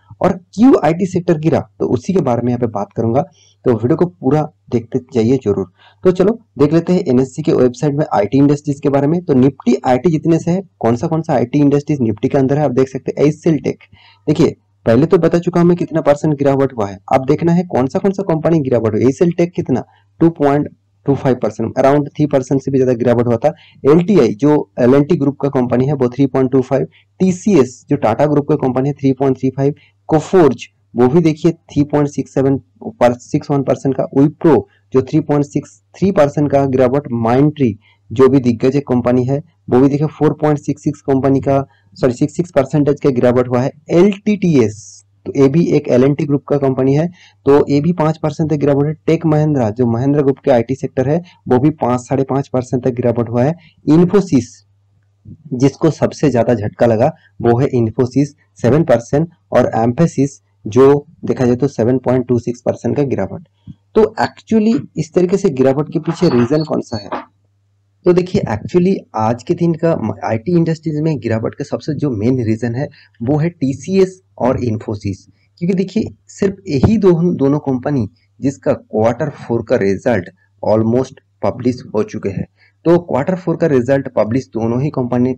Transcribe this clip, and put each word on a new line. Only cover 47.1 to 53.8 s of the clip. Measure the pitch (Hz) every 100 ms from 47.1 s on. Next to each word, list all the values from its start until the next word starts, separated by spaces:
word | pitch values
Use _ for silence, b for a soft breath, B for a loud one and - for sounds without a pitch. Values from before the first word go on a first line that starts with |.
| b b b 139
तो | 143 143
ये | 143
भी | 156
पाँच | 180 151 156
परसेंट | 156 143 156
तक | 151
गिरावट | 143 139 147
है। |
Take | 156 - 165 165
Mahindra | 151 151 143 110
जो | 113 120
Mahindra | 117 139 143
group | 139 131 -
के |
आईटी | 120 117 135
sector | 135 - 131
है | 160 175 B -
वो | 123
भी | 151
पाँच, | 151 120 123
साढ़े | 120 135
पाँच | 131 135 -
percent | 131 117 127
तक | 131
गिरावट | 120 120 117 113
हुआ | 120
है। | 139 170 b b